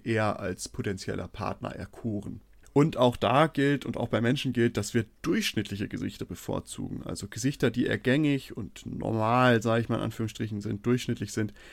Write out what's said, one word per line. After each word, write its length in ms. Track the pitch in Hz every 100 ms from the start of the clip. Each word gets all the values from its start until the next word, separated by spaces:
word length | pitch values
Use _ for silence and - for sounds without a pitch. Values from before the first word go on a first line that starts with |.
eher 360 | - 110 107 -
als 300 | 95 92 -
potenzieller 580 | - 107 92 - 101 92
Partner 420 | - 98 - -
erkoren. 720 | - 95 - 117 104 101 - - - -
Und 240 | 139 151 -
auch 200 | 127 -
da 300 | 107 131 156
gilt 380 | - 139 139 -
und 100 | -
auch 120 | 120
bei 120 | 110
Menschen 320 | 117 135 135
gilt, 240 | 120 120 120
dass 160 | 101
wir 120 | 117 107 _
durchschnittliche 640 | 156 208 196 - 104 101 101
Gesichter 380 | - 104 - -
bevorzugen. 760 | 90 - 50 - - - -
Also 240 | - - 101
Gesichter, 440 | 113 131 - 127
die 140 | 117 -
eher 120 | 113
gängig 580 | 127 139 147 139 - -
und 300 | 101 - -
normal, 760 | 123 110 110 110 123 127 117
sag 160 | 113 117
ich 80 | 113
mal 60 | 117
in 60 |
Anführungsstrichen, 580 | 113 - 110 - 113 104
sind, 240 | 107 104 117
durchschnittlich 460 | 123 - 117 104
sind, 180 | - 107 - -